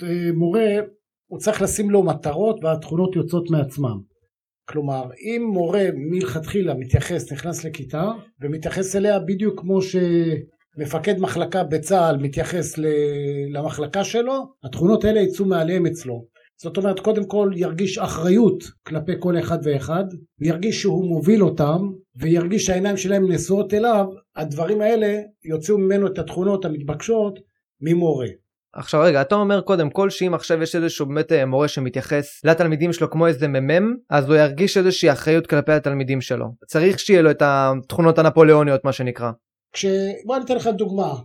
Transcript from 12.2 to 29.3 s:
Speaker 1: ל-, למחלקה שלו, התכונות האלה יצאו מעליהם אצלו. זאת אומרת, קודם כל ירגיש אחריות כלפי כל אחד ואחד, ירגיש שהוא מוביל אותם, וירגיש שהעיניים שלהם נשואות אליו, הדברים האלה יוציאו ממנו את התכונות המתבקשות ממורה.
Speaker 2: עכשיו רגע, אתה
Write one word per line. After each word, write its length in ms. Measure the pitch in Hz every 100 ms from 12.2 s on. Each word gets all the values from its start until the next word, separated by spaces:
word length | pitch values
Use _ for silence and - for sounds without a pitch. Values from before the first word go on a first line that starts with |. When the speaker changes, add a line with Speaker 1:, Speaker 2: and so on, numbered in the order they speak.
| 139 160 160 175 147 -
Speaker 1:
ל-, 100 | 156 147 147 143 143 143 143
למחלקה 500 | 143 156 151 151 196
שלו, 300 | 196 233 247 269 269 _
התכונות 400 | 123 - 175 220
האלה 180 | 208 214
יצאו 240 | 185 - 196
מעליהם 400 | 175 160 180 165
אצלו. 400 | - 127 117 - _ _ _
זאת 200 | 170 180
אומרת, 220 | 196 190
קודם 260 | 214 214 196
כל 240 | 208 196 175
ירגיש 420 | 180 165 190 214
אחריות 640 | 185 - 175 208 214 - - - -
כלפי 240 | 156 156 175
כל 200 | 180 170
אחד 180 | 170 165
ואחד, 400 | 147 139 - 170 190 175 - _
ירגיש 400 | 151 165 214 -
שהוא 280 | 202 165 180
מוביל 340 | 160 156 220
אותם, 340 | 170 165 147 170 196 190 _ 127
וירגיש 500 | 156 170 170 208 -
שהעיניים 320 | 180 202 190
שלהם 340 | 185 202 190
נשואות 420 | 160 170 196 202
אליו, 320 | 208 240 214 190 190 _ -
הדברים 460 | 151 143 165 214
האלה 380 | 214 226 208 208 208 _ 160
יוציאו 320 | 160 202 208
ממנו 300 | 190 202 196
את 120 | 185
התכונות 460 | - 175 196 196 180
המתבקשות 720 | 151 143 151 - 226 208 196 _ _ _ _
ממורה. 460 | 147 175 165 131 113 - _ _ _ 92
Speaker 2:
עכשיו 260 | - 156
רגע, 200 | 175 139
אתה 140 | 135